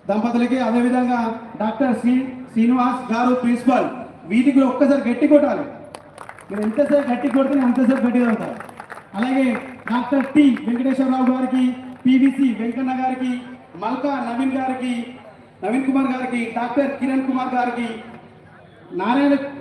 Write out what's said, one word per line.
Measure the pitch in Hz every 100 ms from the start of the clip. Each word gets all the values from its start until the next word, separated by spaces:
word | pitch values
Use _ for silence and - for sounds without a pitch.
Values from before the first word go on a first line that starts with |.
| -
దంపతులకి, | 214 233 240 240 262
అదేవిధంగా | 226 240 247 247 247 240 226 226 - -
డాక్టర్ | 220 - 269 220
శ్రీ-, | 233 254 269 - -
శ్రీనివాస్ | 226 233 254 247 - -
గారు | 226 247 247
ప్రిన్సిపల్, | 240 240 - 247 151 - - - 160
వీటికి | 220 285 269
కూడా | 254
ఒక్కసారి | - 277 277 226
గట్టి | 240 294
కొట్టాలి. | 294 277 196 - - - - - - - - -
మీరు | 208
ఎంతసేపు | 214 254 277 285 262
గట్టి | 247 285
కొడితే | 269 269 285
అంతసేపు | 247 254 240 262 240
గట్టిగా | 233 240
అవుతారు. | 196 170 110 - - - - - 196
అలాగే | 247 269 262 220 - - -
డాక్టర్ | 240 - 277 240 302
టి | 285 226 -
వెంకటేశ్వరరావు | 240 262 262 254 262 247
గారికి, | 262 254 262 254 247 - - 254
పీవీసీ | 262 269 269 269 208
వెంకన్న | 233 233 254 254
గారికి, | 254 254 254 247 - - - 170
మల్కా | 214 254 285 269 233
నవీన్ | 240 269 262
గారికి, | 262 254 254 233 233 - - - - - 190
నవీన్ | 254 262
కుమార్ | 269 254
గారికి, | 254 240 240 226 240
డాక్టర్ | 240 277 269 -
కిరణ్ | 269 269 254
కుమార్ | 254 254 247
గారికి, | 240 240 233 220 - - - - - - - - - 175
నారాయణ, | 208 262 285 277 - -